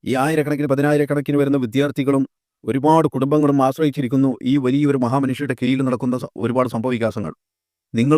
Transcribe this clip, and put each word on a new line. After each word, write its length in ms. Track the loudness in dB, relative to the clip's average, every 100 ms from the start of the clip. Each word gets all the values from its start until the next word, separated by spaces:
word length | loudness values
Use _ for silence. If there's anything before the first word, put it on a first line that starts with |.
ഈ 80 | -2 -2
ആയിരക്കണക്കിന് 540 | 0 0 -2 -2 -2
പതിനായിരക്കണക്കിന് 680 | 0 2 0 0 -2 0 0
വരുന്ന 200 | 2 0
വിദ്യാർത്ഥികളും 640 | 0 0 -2 -2 0 0 -2 _ _ _
ഒരുപാട് 440 | -4 0 4 4 2
കുടുംബങ്ങളും 500 | -2 0 2 2 2
ആശ്രയിച്ചിരിക്കുന്നു 640 | 2 2 -2 0 -2 0 0 0
ഈ 100 | 0 0
വലിയൊരു 400 | 2 0 0 0
മഹാമനുഷ്യരുടെ 580 | 0 0 -2 -4 -6 -2
കീഴിൽ 260 | -2 0
നടക്കുന്ന 340 | 0 -2 -2 -4
സ-, 140 | -6 -4
ഒരുപാട് 320 | -2 0 0
സംഭവവികാസങ്ങൾ 640 | -2 -4 -2 -2 -4 -10 -12 _ _ _ _ _
നിങ്ങൾ 240 | -2 4